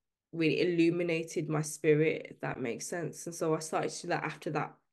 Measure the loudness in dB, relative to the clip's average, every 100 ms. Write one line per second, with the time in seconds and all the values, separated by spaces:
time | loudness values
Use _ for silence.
0 | _ _ _ 0 2 4 4 4 4 4
1 | 0 -2 -2 -4 -2 -2 -2 0 4 6
2 | 4 0 -6 -8 -6 -4 -4 -6 -6 -6
3 | -6 -8 -12 -4 0 0 0 -2 -2 -4
4 | -2 -2 -2 -6 -4 -2 -2 -6 _